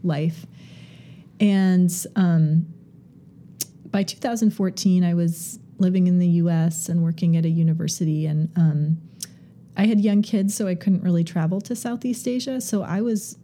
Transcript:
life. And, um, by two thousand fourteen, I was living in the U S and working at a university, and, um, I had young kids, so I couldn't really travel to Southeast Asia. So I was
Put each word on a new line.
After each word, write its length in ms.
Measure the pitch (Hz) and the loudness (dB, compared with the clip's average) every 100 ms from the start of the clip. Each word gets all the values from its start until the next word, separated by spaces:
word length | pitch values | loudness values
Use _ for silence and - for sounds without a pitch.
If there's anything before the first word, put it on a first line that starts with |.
life. 420 | 180 147 160 - - - - - - - - - - - | -2 0 -2 -4 -14 -20 -20 -20 -20 -20 -20 -20 -20 0
And, 520 | 208 196 190 180 180 165 - - | 2 4 4 4 4 0 -6 0
um, 500 | 175 165 156 160 160 - - - - - - - - - - - - | 2 4 4 2 0 -10 -20 -20 -20 -20 -20 -20 -20 -14 -14 -14 -6
by 120 | 196 | -4
two 140 | 196 - | -2 -4
thousand 340 | 262 233 220 | -6 0 0
fourteen, 520 | 170 190 185 196 180 | 0 -4 0 2 2
I 120 | 175 170 | 2 2
was 440 | 170 165 - - - - | 0 -4 -10 -16 -20 -2
living 280 | 190 185 180 | 0 2 2
in 120 | 180 | 2
the 80 | 175 | 2
U 220 | 170 170 | 2 2
S 380 | 165 165 160 - | 2 0 -2 -4
and 160 | 170 | -2
working 320 | 165 160 170 165 | -2 0 0 2
at 100 | 165 | 2
a 40 | |
university, 760 | 165 160 160 160 - 165 156 156 | 2 2 0 -2 -2 -2 -2 -2
and, 240 | 151 160 175 | -2 -2 2
um, 460 | 160 147 151 160 - - - - - - - - | 2 2 0 -2 -4 -16 -18 -18 -20 -20 -12 -2
I 100 | 214 | 2
had 140 | 214 | 2
young 220 | 208 202 | 2 2
kids, 340 | 208 214 196 202 | 0 0 -2 -2
so 120 | 202 | -4
I 80 | 180 | -2
couldn't 280 | - 185 | 0 0
really 220 | 180 170 170 | 2 0 0
travel 340 | 180 160 185 | -2 -2 -4
to 140 | - 240 | -6 -8
Southeast 500 | 247 240 254 240 - | -6 -6 -6 -4 -4
Asia. 360 | 247 254 262 | -4 -4 -8
So 220 | 254 208 | -4 -4
I 180 | - 180 | -2 -4
was 360 | 233 214 - - | -2 -2 -6 -18